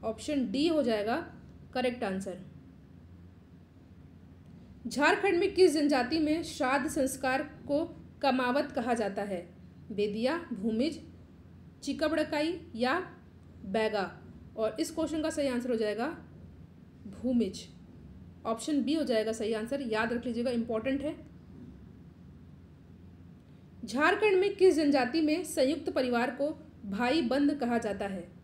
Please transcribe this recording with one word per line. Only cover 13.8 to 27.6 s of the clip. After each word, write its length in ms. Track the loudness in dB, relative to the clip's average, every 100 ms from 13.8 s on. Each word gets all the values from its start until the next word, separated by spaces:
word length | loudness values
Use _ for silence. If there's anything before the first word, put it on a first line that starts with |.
| 0 0 -4 -6 -18 -20 -16 -4
और 200 | -4 -2
इस 120 | -6
क्वेश्चन 300 | -2 -2 0
का 80 | -2
सही 180 | 0 0
आंसर 220 | 0 -2
हो 60 | 0
जाएगा 320 | 0 -2 -4 -6 -14 -18 -20 -20 -20 -20 -20 -20 -18
भूमिज। 600 | -6 0 2 2 -4 -16 -18 -20 -20 -18 -18 -20 -10 -4
ऑप्शन 360 | -4 0 0
बी 120 | 2
हो 100 | 0
जाएगा 280 | 2 2 2
सही 220 | -2 -2
आंसर, 280 | -2 -2 -4
याद 320 | -2 0 0
रख 120 | -2 -4
लीजिएगा, 260 | -2 -2
important 500 | -2 -2 -2 -2 -2
है। 300 | -4 -8 -14 -20 -20 -18 -18 -18 -20 -20 -20 -20 -20 -20 -20 -20 -20 -20 -20 -20 -20 -20 -20 -20 -20 -20 -20 -14 -6
झारखंड 540 | 2 4 4 4 6
में 160 | 4 8
किस 200 | 8 8
जनजाति 460 | 6 4 4 2
में 220 | 2 2
संयुक्त 460 | 0 2 2 2 -2
परिवार 420 | 0 2 2 0
को 180 | 0 -4 -4 -12 -14 -8
भाई 360 | 0 2 2
बंद 320 | 4 4 4
कहा 240 | 4